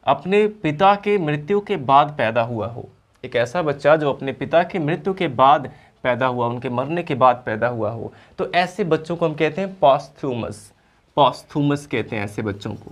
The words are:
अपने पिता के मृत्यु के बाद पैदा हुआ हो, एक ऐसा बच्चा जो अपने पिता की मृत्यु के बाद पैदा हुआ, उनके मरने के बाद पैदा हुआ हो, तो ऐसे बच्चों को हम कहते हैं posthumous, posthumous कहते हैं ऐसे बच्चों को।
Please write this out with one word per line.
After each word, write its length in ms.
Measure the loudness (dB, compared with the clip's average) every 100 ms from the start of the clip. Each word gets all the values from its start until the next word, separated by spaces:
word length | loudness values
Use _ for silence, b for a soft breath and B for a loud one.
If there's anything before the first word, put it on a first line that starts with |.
अपने 440 | -2 -2 0 2 2
पिता 480 | 0 -4 2 4 4
के 220 | 2 0
मृत्यु 440 | 0 -2 -2 -2
के 160 | -2 -4
बाद 380 | 4 4 4 0
पैदा 240 | 0 0
हुआ 260 | -2 -2 -6
हो, 220 | -8 -16 _ _ _ -6
एक 100 | -2
ऐसा 260 | -2 -2
बच्चा 340 | -2 0 4 4
जो 180 | 2
अपने 200 | -2 -4
पिता 300 | -6 0 2
की 160 | 2 -2
मृत्यु 340 | -2 -2 -2
के 140 | -2 -2
बाद 440 | 4 4 4 0 B B B
पैदा 240 | -2 0 0
हुआ, 200 | 0 -2
उनके 220 | -4 -6
मरने 340 | -4 -4 -4
के 120 | -4 2
बाद 280 | 4 2 -2
पैदा 220 | -2 -2
हुआ 240 | -2 -4
हो, 220 | -6 -10 b b -10
तो 140 | -4
ऐसे 320 | -2 -2 -2
बच्चों 320 | -2 -2 -2 -4
को 100 | -2
हम 80 |
कहते 280 | 0 -2 -2
हैं 160 | -8 2
posthumous, 720 | 4 4 0 _ -6 -4 -6 -10 -18 _ _ _ _ 2
posthumous 680 | 2 2 -8 -2 0 0 -2
कहते 300 | -6 -4 -6
हैं 80 |
ऐसे 180 | -6 -6
बच्चों 320 | -6 -6 -8
को। 180 | -10 -14